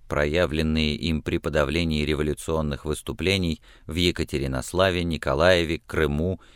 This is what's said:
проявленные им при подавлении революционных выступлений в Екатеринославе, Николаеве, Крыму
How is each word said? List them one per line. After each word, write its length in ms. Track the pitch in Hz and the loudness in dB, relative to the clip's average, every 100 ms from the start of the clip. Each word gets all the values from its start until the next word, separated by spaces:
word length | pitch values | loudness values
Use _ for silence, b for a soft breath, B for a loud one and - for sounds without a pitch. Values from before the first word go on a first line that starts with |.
| - | -4
проявленные 880 | 69 73 80 85 78 78 78 76 73 | 0 2 2 0 0 0 2 0 0
им 260 | 80 78 | -2 -2
при 160 | - 82 | -2 -2
подавлении 680 | 82 76 69 78 85 78 | 0 0 2 0 0 0
революционных 800 | 73 73 76 73 - 80 73 69 | 0 0 0 -4 -4 -2 -2 -4
выступлений 800 | 76 76 - 67 87 98 87 78 b b - | -6 -6 -6 -4 0 0 0 -4 b b -8
в 80 | |
Екатеринославе, 1080 | 80 87 82 76 73 67 65 - 87 95 90 | 0 0 2 -4 -2 -4 -4 -4 2 2 2
Николаеве, 800 | 85 78 - 67 87 90 80 80 - | -2 -2 -2 4 6 6 2 -2 -4
Крыму 560 | - 76 73 87 92 b | 0 0 2 -2 -4 b